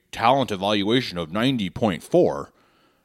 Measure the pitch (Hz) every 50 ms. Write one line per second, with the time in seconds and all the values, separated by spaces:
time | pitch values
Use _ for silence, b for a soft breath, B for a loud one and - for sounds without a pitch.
0 | _ _ - - 110 117 135 139 127 107 107 90 95 101 107 104 98 104 117 131
1 | 117 104 92 87 82 78 85 107 117 135 135 117 98 87 - - 120 107 85 -
2 | - - - 175 170 90 69 71 71 - _ b b b b b b b b b
3 | b